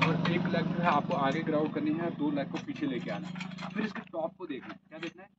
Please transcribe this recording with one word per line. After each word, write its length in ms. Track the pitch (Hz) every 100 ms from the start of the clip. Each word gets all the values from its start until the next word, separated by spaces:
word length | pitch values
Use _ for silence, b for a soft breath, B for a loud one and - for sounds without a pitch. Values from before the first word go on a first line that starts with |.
| 165
और 240 | 165 -
एक 160 | 170 180
leg 200 | 170 165
जो 160 | -
है 40 | 175
आपको 280 | 147 143
आगे 280 | 165 139 143
ground 320 | 160 151 156
करनी 160 | - 151
है, 200 | 156 170 165
दो 140 | 147
leg 200 | 143 139
को 60 | - -
पीछे 200 | 123 139
लेके 240 | 120 117
आना 180 | 120 -
है। 420 | - - - -
फिर 140 | 214
इसके 160 | 214 -
top 360 | - 165 165 -
को 100 | 180
देखना 260 | 131 -
है, 60 | - -
क्या 100 | 156
देखना 240 | 165 175
है, 60 | 196